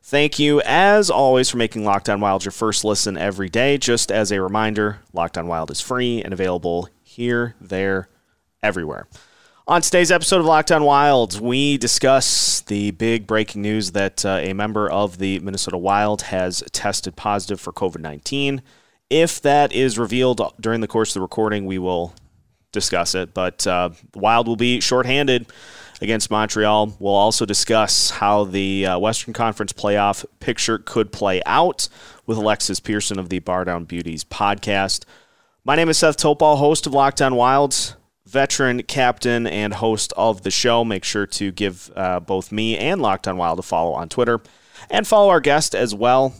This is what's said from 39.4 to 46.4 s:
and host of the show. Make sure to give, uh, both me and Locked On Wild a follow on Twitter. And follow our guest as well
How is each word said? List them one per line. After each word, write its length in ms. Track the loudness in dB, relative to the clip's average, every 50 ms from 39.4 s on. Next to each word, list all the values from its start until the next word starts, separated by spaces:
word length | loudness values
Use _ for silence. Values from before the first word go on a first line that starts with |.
| -2
and 300 | -4 -4 -4 -4 -4 -4
host 380 | -2 0 0 0 0 -4 -6 -2
of 260 | 0 0 0 0 -2
the 100 | -4 -4
show. 320 | -2 0 2 2 2 2 0
Make 180 | 0 -4 -4
sure 240 | -6 -4 -4 -4 -4
to 240 | -4 -4 -6 -6 -6
give, 400 | -4 -2 -4 -4 -4 -6 -18 -16 -8
uh, 240 | -4 -2 -2 -2 -4
both 320 | -4 -4 -4 -4 -4 -6
me 260 | -6 -4 -2 -2 -2 -2
and 240 | -2 -2 -2 0
Locked 240 | 0 0 0 0 -4
On 100 | -6 -4
Wild 220 | -2 -2 -2 -2 -4
a 40 |
follow 300 | -4 -4 -2 -2 0 -2
on 160 | -2 -6 -8 -6
Twitter. 320 | -2 -2 0 0 0 -4 _ -12 _ _ _ _ _ -20 -12 _
And 160 | -4 -2 0
follow 260 | 4 4 6 6 6
our 100 | 6 4
guest 340 | 4 4 2 2 2 0 -2
as 200 | -2 -2 -2 -2
well 380 | 0 2 4 4 4 2 0 -2 -8